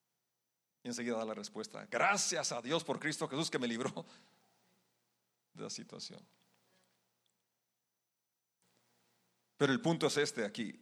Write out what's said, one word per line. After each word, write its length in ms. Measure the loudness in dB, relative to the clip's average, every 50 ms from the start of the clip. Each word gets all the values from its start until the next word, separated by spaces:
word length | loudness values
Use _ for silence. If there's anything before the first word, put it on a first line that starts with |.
| _ _ _ _ _ _ _ _ _ _ _ _ _ _ _ _
Y 60 | _ -8
enseguida 300 | -6 -4 -2 -2 0 0
da 80 | 0
la 100 | -2 -4
respuesta, 500 | -6 -8 -10 -8 -8 -10 -8 -10 -12 -12
"Gracias 640 | -2 2 4 4 6 6 4 2 2 0 0 0 0
a 120 | -2 -2 0
Dios 200 | 0 0 0 2
por 160 | 0 -2 0
Cristo 280 | 0 -2 0 0 -2 -2
Jesús 240 | 0 0 0 0
que 80 | 0 0
me 80 | 0 2
libró 400 | 0 0 0 -2 -2 -4 -10 -12 -16 -20 -20 _ _ _ _ _ _ _ _ _ _ _ _ _ _ _ _ _ _ _ _ _ _ _ _ _ _
de 100 | -12 -10
la 60 | -8
situación". 500 | -8 -10 -12 -14 -14 -12 -12 -12 -14 -16 -20 _ _ _ _ _ _ _ _ _ _ _ _ _ _ _ _ _ _ _ _ _ _ _ _ _ _ _ _ _ _ _ _ _ _ _ _ _ _ _ _ _ _ _ _ _ _ _ _ _ _ _ _ _ _ _ _ _ _ _ _ _ _ _ _ _ _ _
Pero 160 | 4 6 6
el 80 | 4
punto 260 | 4 2 2 4 2 2
es 80 | 4
este 300 | 2 0 0 0 -2 -4
aquí, 340 | -4 -4 -4 -6 -6 -6 -10